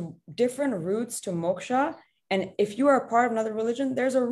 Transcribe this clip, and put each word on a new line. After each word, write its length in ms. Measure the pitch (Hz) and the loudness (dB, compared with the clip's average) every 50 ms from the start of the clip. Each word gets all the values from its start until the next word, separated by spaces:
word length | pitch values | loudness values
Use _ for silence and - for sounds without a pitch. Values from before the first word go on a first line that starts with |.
| 170 165 - - _ - 147 | -6 -10 -12 -16 _ -10 -2
different 500 | 190 240 247 247 269 285 277 226 180 156 | 0 0 0 0 -2 -2 -2 -2 -2 -2
routes 380 | 180 196 226 240 233 - - | -2 -2 -2 -4 -6 -8 -8
to 100 | - 202 | -6 -4
moksha. 640 | 175 165 165 175 190 180 - - 247 262 285 330 320 - - _ _ _ _ - | -4 -2 0 -2 -2 -2 -4 -2 0 0 0 0 -4 -8 -16 _ _ _ _ -2
And 200 | 190 190 175 - - | -2 -2 -2 -2 -2
if 220 | - 208 208 - - | 0 -2 0 0 2
you 80 | 269 | 4
are 80 | 285 269 | 6 6
a 120 | 247 247 | 4 2
part 200 | - 226 233 247 | 2 2 4 4
of 40 | 247 226 | 4 2
another 200 | 220 220 220 214 | -2 -2 -2 -2
religion, 400 | 220 220 233 233 240 277 262 262 | -2 -2 -2 -2 -2 -2 -2 0
there's 220 | 254 247 262 247 | 0 0 2 2
a 140 | 262 247 233 | 2 2 2